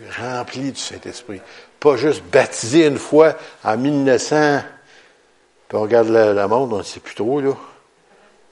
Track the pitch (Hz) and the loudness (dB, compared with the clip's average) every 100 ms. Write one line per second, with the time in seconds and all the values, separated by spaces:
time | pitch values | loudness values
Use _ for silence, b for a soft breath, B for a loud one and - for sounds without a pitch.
0 | 117 - 120 123 120 123 139 127 - - | -16 -12 -10 -10 -10 -10 -10 -10 -12 -14
1 | - - - 98 - B B B 147 127 | -16 -16 -16 -18 -18 B B B 0 2
2 | 151 131 - 139 120 - 113 156 156 127 | 0 -2 0 2 2 -2 0 2 2 0
3 | - 151 156 - B B 107 110 139 143 | 0 4 4 2 B B -4 -2 0 0
4 | 135 120 - 151 147 139 - - b b | 2 2 2 0 2 0 -4 -18 b b
5 | b b b b b _ - 107 107 120 | b b b b b _ -8 -6 0 2
6 | 110 113 107 101 98 120 131 101 87 - | 4 4 4 2 0 0 0 -4 -8 -14
7 | - - 110 143 135 131 - - _ _ | -16 -8 -4 -2 -2 -4 -8 -20 _ _
8 | _ b b b _ | _ b b b _